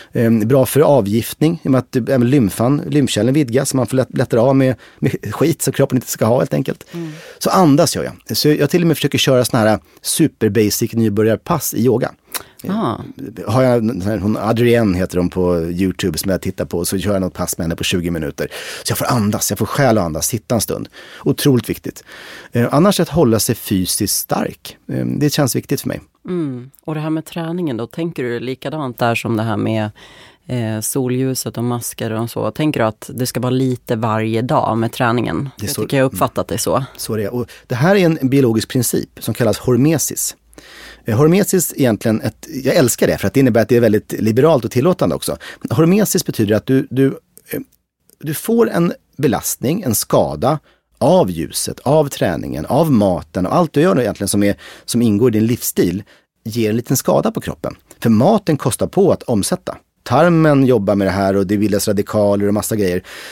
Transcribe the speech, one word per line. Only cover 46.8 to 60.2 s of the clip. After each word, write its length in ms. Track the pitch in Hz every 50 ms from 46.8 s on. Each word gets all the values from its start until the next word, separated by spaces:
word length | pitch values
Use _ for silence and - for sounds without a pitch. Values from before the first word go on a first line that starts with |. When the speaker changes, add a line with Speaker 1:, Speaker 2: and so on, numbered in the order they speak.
| - -
Speaker 1:
du, 160 | - 131 135 135 - - _ _ _ - _ -
eh, 120 | - - - _ _ _ _ _ _ _ _ _ _ _
du 140 | - 156 151
får 360 | - - - 233 233 226 -
en 220 | - 175 170 175 - - _ _ _
belastning, 640 | - 127 117 98 - - - - - - 123 165 220
en 120 | 190 127 107
skada 640 | - - - - 127 90 69 71 76 82 127 156 147 _ _ _ _ _ _ _ -
av 320 | - 139 180 185 151 92
ljuset, 500 | 87 80 78 - - - - - - -
av 280 | - 127 147 156 151 139
träningen, 580 | - - 139 101 82 67 - 69 60 71 78
av 260 | - - 139 170 160
maten 540 | 135 104 104 95 90 80 80 - - 95 92
och 80 | - 123
allt 180 | 165 180 -
du 80 | - 143
gör 200 | 160 185 190 139
egentligen 280 | 123 101 90 - 101 95
som 140 | - 101
är, 120 | 101 101 98 - - - - - -
som 180 | - - 117
ingår 260 | 120 113 101 101 123 127
i 100 | 107 107
din 80 | 110
livsstil 560 | 113 120 - - - - - 143 87 85 101 107 _ _ _ _ _ _ _ -
ger 260 | 113 104 117 110 104
en 60 | 107
liten 200 | 120 117 - 139
skada 340 | - - - - 139 147 226
på 80 | 226 -
kroppen. 360 | - - - - - - - - _ - - -
För 80 | - 120
maten 460 | 113 104 131 180 226 202 - - 156
kostar 300 | 135 - 135 - - 101
på 260 | 90 - 175 202 160
att 100 | 101 -
omsätta. 540 | - - 120 104 98 - 185 - - - - - _ _ _ _
Tarmen 640 | - - 120 135